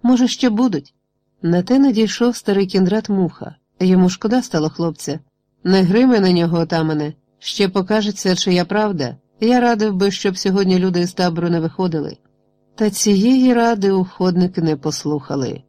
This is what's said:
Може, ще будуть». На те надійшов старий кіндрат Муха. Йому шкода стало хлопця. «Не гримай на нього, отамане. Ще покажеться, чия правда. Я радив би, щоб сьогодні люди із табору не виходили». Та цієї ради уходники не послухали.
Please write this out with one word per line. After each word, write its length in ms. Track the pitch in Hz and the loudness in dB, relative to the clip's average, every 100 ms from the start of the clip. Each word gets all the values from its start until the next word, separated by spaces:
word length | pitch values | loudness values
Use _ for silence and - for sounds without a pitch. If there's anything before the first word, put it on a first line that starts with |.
Може, 260 | 240 247 247 | 2 2 2
ще 220 | - 254 | 0 -2
будуть». 440 | 214 254 165 - _ _ _ _ _ | 0 -2 -2 -10 _ _ _ _ _
На 200 | 170 175 | -2 -2
те 160 | 180 262 | 2 2
надійшов 580 | 277 220 220 - 240 233 | 2 2 -2 0 -2 -2
старий 300 | - 196 190 | -2 0 0
кіндрат 420 | 190 190 208 214 | 0 0 0 -2
Муха. 460 | 196 175 - - - _ _ | -2 -2 -6 -18 -18 _ _
Йому 280 | 185 185 180 | 2 4 4
шкода 340 | 180 214 247 | 0 -2 -2
стало 260 | - 165 156 | -2 -2 -2
хлопця. 520 | - 170 - - 156 _ _ _ _ | -4 -6 -6 -10 -10 _ _ _ _
«Не 180 | 180 190 | 0 2
гримай 380 | 185 202 262 233 | 4 4 4 4
на 120 | 190 | 4
нього, 260 | 180 165 170 | 2 2 0
отамане. 560 | 165 165 160 151 147 151 _ _ | -2 -2 -2 -2 -4 -10 _ _
Ще 300 | - - 196 | -14 -2 -2
покажеться, 680 | 190 185 214 208 202 190 180 | -2 -2 -2 -2 -4 -2 -2
чия 280 | - 180 | 0 0
правда. 520 | 175 208 214 180 127 127 _ _ | 0 -2 -2 -2 -6 -10 _ _
Я 200 | 220 247 | 0 2
радив 340 | 247 226 214 | 2 0 0
би, 160 | 190 196 | 0 -2
щоб 280 | 196 202 190 | -2 -4 -2
сьогодні 400 | 196 190 190 185 | -2 0 2 2
люди 220 | 185 175 | 0 -2
із 120 | 175 | -4
табору 380 | 180 180 165 170 | -2 -2 -2 -2
не 100 | 170 | -2
виходили». 560 | 160 - 185 160 - - _ _ _ _ _ | -4 -4 -4 -4 -8 -12 _ _ _ _ _
Та 160 | - 214 | -4 -4
цієї 640 | 202 220 202 220 262 254 | 0 0 2 4 4 4
ради 380 | 240 233 226 196 | 4 2 2 0
уходники 680 | 190 185 - 185 175 180 180 | 0 -2 -2 0 2 0 0
не 140 | 160 147 | -2 -2
послухали. 840 | 151 151 147 151 139 143 123 - | -4 -6 -6 -6 -6 -6 -6 -8